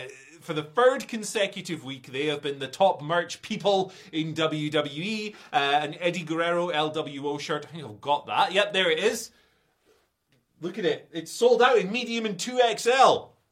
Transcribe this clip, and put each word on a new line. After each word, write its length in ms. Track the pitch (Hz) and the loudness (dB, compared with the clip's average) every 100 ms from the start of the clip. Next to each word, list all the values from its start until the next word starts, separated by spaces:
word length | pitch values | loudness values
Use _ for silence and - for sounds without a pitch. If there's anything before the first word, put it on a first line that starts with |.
| 131 131 135 160 | -6 -14 -20 -14
for 140 | 160 | -6
the 100 | 151 | -6
third 440 | 151 240 254 269 - | -2 4 4 4 -2
consecutive 760 | 226 208 220 196 196 175 156 | -8 -4 -2 -2 -4 -8 -8
week, 280 | 127 135 - | -8 -12 -8
they 160 | 127 151 | -4 -2
have 140 | 143 | -2
been 160 | 143 139 | -6 -6
the 80 | 135 | -8
top 340 | - 190 131 | 2 2 2
merch 400 | 147 175 170 - | -2 -2 -2 -8
people 500 | - 214 190 196 190 - - | -8 -2 2 2 0 -8 -8
in 220 | 160 160 151 | -6 -4 -2
W 340 | 160 151 151 | -2 0 0
W 340 | 147 147 143 | 0 -2 -6
E. 320 | 196 220 214 - - | -6 -6 -8 -12 -4
Uh, 280 | 147 139 147 | 0 2 2
an 140 | 147 165 | 0 -2
Eddie 240 | 175 180 | -2 -2
Guerrero 460 | 151 160 170 175 175 | -4 -2 0 0 0
L 200 | 151 151 | 0 0
W 380 | 156 143 143 143 | -2 -6 -6 -4
O 120 | 147 | -4
shirt. 260 | - 147 147 | -4 -6 -6
I 60 | |
think 100 | 160 | -14
I've 160 | 131 104 | -14 -6
got 280 | 139 143 110 | -2 -2 0
that. 260 | 113 185 | 0 2
Yep, 180 | 185 202 | 2 2
there 200 | 190 180 | 2 2
it 80 | 160 | 2
is. 320 | 208 240 - _ _ _ _ _ _ _ _ _ _ _ _ _ | 2 0 -6 _ _ _ _ _ _ _ _ _ _ _ _ _
Look 160 | 170 220 | -10 -2
at 80 | 170 | -2
it. 240 | - - | -2 -6
It's 200 | 165 160 | -12 -10
sold 320 | - 233 226 | 2 4 6
out 160 | 254 233 | 6 4
in 120 | 185 | 2
medium 360 | 240 226 233 220 | -4 -4 -4 -4
and 120 | 180 | -4
two 220 | 254 254 | -2 2
X 240 | 233 208 233 | 2 2 2
L. 480 | 262 220 127 - _ _ | 6 6 6 -2 _ _